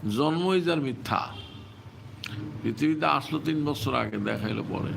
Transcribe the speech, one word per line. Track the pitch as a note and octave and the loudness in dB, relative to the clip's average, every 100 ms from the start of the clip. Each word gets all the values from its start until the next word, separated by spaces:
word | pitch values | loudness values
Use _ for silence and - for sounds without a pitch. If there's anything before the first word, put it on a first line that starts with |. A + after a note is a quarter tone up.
| G#2+ | 0
জন্মই | G#2+ D3 F3 F3+ F#3 | 2 4 4 4 4
যার | E3+ E3 | 4 2
মিথ্যা, | C3+ B2 - A2 - - - - - - - - - - - - G#2 - | 0 -2 0 0 0 -8 -12 -14 -16 -16 -18 -16 -16 -12 -8 -6 -8 -4
পৃথিবীতে | A#2 A#2 D3+ D#3 D#3+ | -4 0 2 4 4
আসলো | C#3+ - D3+ | 4 2 -2
তিন | C#3+ D#3 | 0 0
বছর | D3 C#3+ A#2 | 0 0 0
আগে, | B2+ A2+ G#2+ | 2 0 0
দেখাইলো | G2+ G#2+ A2 G#2+ - | 0 0 0 -2 -2
পরে | F#2 F#2+ | -2 -2